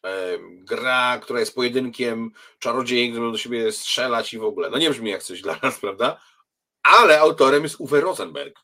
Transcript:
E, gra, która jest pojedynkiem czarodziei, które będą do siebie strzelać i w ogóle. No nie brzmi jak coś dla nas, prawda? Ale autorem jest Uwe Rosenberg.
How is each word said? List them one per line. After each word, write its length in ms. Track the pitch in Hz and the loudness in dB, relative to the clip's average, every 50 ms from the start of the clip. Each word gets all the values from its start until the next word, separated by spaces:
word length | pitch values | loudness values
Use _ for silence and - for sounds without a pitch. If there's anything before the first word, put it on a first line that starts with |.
| - | -8
E, 320 | 92 95 95 92 90 90 85 | -8 -6 -6 -4 -6 -6 -8
gra, 760 | 87 90 87 90 92 - - 110 120 127 127 127 123 123 123 117 | -8 -14 -20 -20 -8 -8 -6 -4 -2 0 0 2 2 0 -2 -4
która 180 | - - - 120 | -6 -6 -2 -2
jest 160 | 110 - - | -2 -4 -2
pojedynkiem 760 | 127 123 123 120 131 127 127 117 - 127 120 113 113 113 113 _ - - - _ _ | -2 -2 0 0 -2 -4 -4 -6 -4 -4 -4 -4 -4 -8 -10 _ -16 -20 -20 _ _
czarodziei, 480 | - 117 117 131 123 120 123 120 123 120 | -6 -4 -4 -4 -2 -2 0 0 0 -2
które 100 | 117 117 | -2 -4
będą 100 | 117 117 | -4 -4
do 60 | 113 | -4
siebie 340 | 107 - 120 120 117 113 110 | -6 -8 -6 -6 -2 -2 -2
strzelać 640 | 107 - - - - 123 123 127 120 113 110 - - | -4 -4 -8 -6 -4 -2 -2 -2 -2 -2 -4 -6 -10
i 40 | 113 | -6
w 40 | 110 | -6
ogóle. 260 | 107 98 - - - | -6 -4 -4 -6 -4
No 80 | 104 | -2
nie 120 | 135 165 156 | 0 0 0
brzmi 200 | 139 117 113 107 | -2 -2 -4 -6
jak 120 | 95 - - | -6 -6 -8
coś 180 | - 90 87 | -12 -14 -10
dla 180 | 95 98 80 - - | -8 -8 -8 -4 -4
nas, 160 | 135 - - | -4 -4 -4
prawda? 420 | - 101 95 98 117 139 160 - _ _ _ _ _ _ _ _ _ _ _ _ _ | -8 -8 -4 -2 -2 -2 -2 -6 _ _ _ _ _ _ _ _ _ _ _ _ _
Ale 360 | 147 180 220 240 185 151 151 | 6 8 8 10 8 8 8
autorem 440 | 156 156 - - 143 131 139 147 160 | 6 4 4 4 4 4 4 2 0
jest 120 | 147 - - | -2 -8 -10
Uwe 220 | 170 127 147 143 | -6 0 0 2
Rosenberg. 580 | 160 190 180 - 98 82 76 71 71 69 _ _ | 2 0 -4 -6 -8 -10 -10 -12 -12 -14 _ _